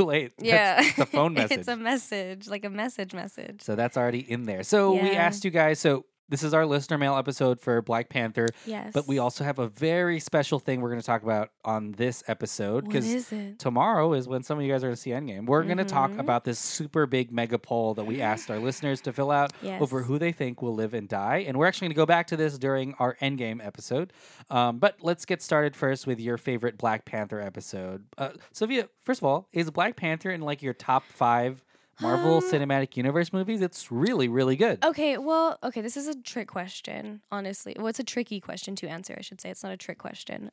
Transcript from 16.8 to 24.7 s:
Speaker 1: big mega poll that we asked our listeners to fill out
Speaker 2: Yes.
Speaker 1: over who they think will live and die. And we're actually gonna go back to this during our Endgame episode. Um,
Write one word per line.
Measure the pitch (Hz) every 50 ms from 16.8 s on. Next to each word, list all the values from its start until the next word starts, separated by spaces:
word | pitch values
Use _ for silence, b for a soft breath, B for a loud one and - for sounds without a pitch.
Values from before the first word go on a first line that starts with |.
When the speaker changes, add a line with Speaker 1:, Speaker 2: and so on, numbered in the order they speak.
| 151 147 - 160 151
Speaker 1:
big | 127 131 127 127 120 120
mega | 117 117 113 123 117
poll | - - 123 117 113 110 107
that | 110 107
we | 110 117 139
asked | 120 107 110 110 - -
our | 110 110
listeners | 117 131 131 - 151 143 135 - -
to | 135 120
fill | 143 139 143
out | 147 143 143 139 - - -
Speaker 2:
Yes. | 196 190 185
Speaker 1:
over | 147 127 131 131 123
who | 123 139 147
they | 165 170 165
think | - 139 123 123 -
will | 127 120 113
live | 107 110 107 120
and | 113 104 95
die. | 110 98 98 110 139 185 196 156
And | 127
we're | 135 160
actually | 185 185 - 190 165
gonna | 147
go | 151 156
back | 151 170 170 170
to | - 165
this | 156 156 151 143 127
during | 135 135 135 135 131 135 139 -
our | 127 123 123 - 139
Endgame | 139 143 127 120 110 110 120 107
episode. | 101 - - - - 127 143 180 185 B B B B B B B B
Um, | 135 123 123 120